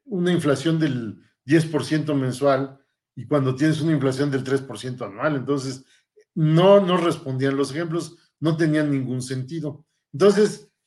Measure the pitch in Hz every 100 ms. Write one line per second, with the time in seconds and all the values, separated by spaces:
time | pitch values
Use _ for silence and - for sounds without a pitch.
0 | 285 190 175 170 147 131 160 160 156 123
1 | 110 - _ _ 120 160 160 147 - 156
2 | 151 143 131 131 143 135 135 - _ _
3 | _ - - 147 131 127 156 156 160 151
4 | 131 131 147 135 131 135 135 107 127 123
5 | 107 101 151 139 117 143 135 131 - _
6 | _ _ _ - 156 160 190 202 180 180
7 | 170 160 135 131 135 139 135 143 170 165
8 | 160 - _ _ 151 160 160 151 151 139
9 | 127 127 127 131 127 165 151 143 _ _
10 | _ 139 196 202 208 - - _